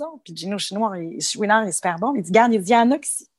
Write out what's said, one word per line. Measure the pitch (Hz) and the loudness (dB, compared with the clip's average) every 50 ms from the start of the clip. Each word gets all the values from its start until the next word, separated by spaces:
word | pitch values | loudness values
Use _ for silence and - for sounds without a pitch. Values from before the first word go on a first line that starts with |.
autres, | 294 330 320 240 _ | -12 -12 -14 -16 _
puis | - 165 | -16 -14
Gino | 156 160 190 208 190 | -10 -8 -6 -6 -6
Chouinard, | - - 190 208 226 214 196 | -6 -6 -4 -4 -2 -2 -4
il, | 175 165 165 - - | -6 -8 -8 -8 -6
Chouinard | - - - - 214 202 214 220 220 | -6 -6 -4 -2 0 2 2 2 2
est | 190 | 0
super | 160 - - 185 170 | -4 -4 -4 -4 -4
bon. | 170 202 262 285 | -2 -2 -2 -2
Il | 226 | -2
dit, « | 170 165 | 0 4
Garde, | 196 220 233 240 226 | 4 6 6 6 4
il | 208 | 2
dit, | 180 180 | 2 4
il | 233 | 4
y | |
en | 233 233 240 | 6 6 4
a | 285 320 | 2 0
qui | - - | -2 -6
s-, | - - - _ _ | -10 -10 -12 _ _